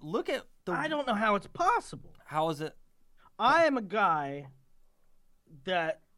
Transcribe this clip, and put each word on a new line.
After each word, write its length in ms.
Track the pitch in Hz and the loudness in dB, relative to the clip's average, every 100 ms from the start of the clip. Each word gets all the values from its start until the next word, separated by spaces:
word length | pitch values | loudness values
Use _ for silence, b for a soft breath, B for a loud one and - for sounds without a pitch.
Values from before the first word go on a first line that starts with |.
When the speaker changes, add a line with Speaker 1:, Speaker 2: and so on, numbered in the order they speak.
Speaker 1:
look 280 | 151 226 - | -6 -4 -2
at 140 | 262 - - - | -6 -6 -12 -6
the 60 | |
Speaker 2:
I 160 | 175 311 | -4 -2
don't 180 | 302 262 | -2 -2
know 80 | |
how 220 | 208 220 202 | 0 2 0
it's 100 | - | -2
possible. 680 | - 359 466 - - - - - | -2 2 2 -2 -12 -16 -20 -6
Speaker 1:
How 240 | 151 165 | 0 0
is 100 | 147 | -2
it? 160 | 156 - - _ - - b - | -8 -12 -20 _ -20 -20 b 0
Speaker 2:
I 260 | 226 330 | 4 6
am 140 | 320 262 | 4 2
a 40 | |
guy 640 | 190 214 190 156 139 143 139 - _ - - _ _ - _ _ _ 147 | -2 2 4 2 -2 -8 -12 -20 _ -20 -20 _ _ -20 _ _ _ -14
that 360 | 185 180 160 - _ | -2 0 0 -4 _